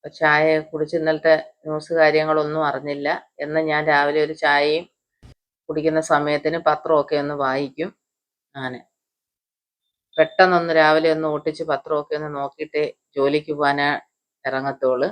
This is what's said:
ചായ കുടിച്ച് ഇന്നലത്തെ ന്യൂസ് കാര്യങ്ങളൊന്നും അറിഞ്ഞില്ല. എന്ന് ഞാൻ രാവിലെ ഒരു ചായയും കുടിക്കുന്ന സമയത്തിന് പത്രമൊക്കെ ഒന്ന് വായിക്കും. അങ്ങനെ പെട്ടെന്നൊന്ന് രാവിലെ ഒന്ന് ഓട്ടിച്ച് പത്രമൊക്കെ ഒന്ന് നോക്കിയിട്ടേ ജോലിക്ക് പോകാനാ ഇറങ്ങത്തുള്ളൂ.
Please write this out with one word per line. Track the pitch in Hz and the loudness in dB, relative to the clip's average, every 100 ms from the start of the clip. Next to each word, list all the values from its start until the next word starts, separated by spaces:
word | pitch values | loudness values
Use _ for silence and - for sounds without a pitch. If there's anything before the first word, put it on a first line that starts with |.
| 151 | -16
ചായ | - 156 151 156 156 | -2 2 4 4 2
കുടിച്ച് | 151 156 151 170 | -2 -6 -4 -2
ഇന്നലത്തെ | 160 156 160 156 - _ | -2 0 4 2 2 _
ന്യൂസ് | 156 156 151 | -8 -8 -4
കാര്യങ്ങളൊന്നും | 165 156 156 156 156 151 156 | 2 4 4 2 0 0 -2
അറിഞ്ഞില്ല. | 151 135 143 143 143 185 _ - | -2 -4 -8 -6 -4 -4 _ -12
എന്ന് | 147 156 | -4 -2
ഞാൻ | 160 151 | 0 0
രാവിലെ | 156 143 147 151 | 2 2 2 0
ഒരു | 151 156 | -2 -2
ചായയും | 151 143 147 156 175 _ _ _ - _ _ _ - | 0 2 2 -2 -6 _ _ _ -20 _ _ _ -10
കുടിക്കുന്ന | 151 156 160 | -2 0 0
സമയത്തിന് | 156 147 147 147 156 165 | 0 0 2 -2 -2 0
പത്രമൊക്കെ | 160 151 - 151 143 147 | 0 -2 2 2 2 -2
ഒന്ന് | 143 | -2
വായിക്കും. | 143 135 135 139 143 185 _ _ _ _ _ _ | -2 -2 -2 -4 -6 -10 _ _ _ _ _ _
അങ്ങനെ | 139 131 123 _ _ _ _ _ _ _ _ _ _ _ _ _ - | -12 -10 -12 _ _ _ _ _ _ _ _ _ _ _ _ _ 0
പെട്ടെന്നൊന്ന് | 156 - 185 175 170 | 0 4 4 4 2
രാവിലെ | 160 156 156 165 | 2 4 4 2
ഒന്ന് | 156 156 | 0 -2
ഓട്ടിച്ച് | 151 156 151 | -2 -4 -6
പത്രമൊക്കെ | 160 139 - 151 147 | -4 -6 -2 -4 -4
ഒന്ന് | 151 151 | -8 -6
നോക്കിയിട്ടേ | 143 139 _ 151 151 151 - _ | -8 -10 _ -8 -4 -4 -8 _
ജോലിക്ക് | 139 139 151 151 | -2 0 0 -4
പോകാനാ | 147 143 143 143 143 _ _ _ _ | -2 0 2 0 -2 _ _ _ _
ഇറങ്ങത്തുള്ളൂ. | 135 135 135 131 131 127 160 | -6 -4 -6 -2 -2 0 -2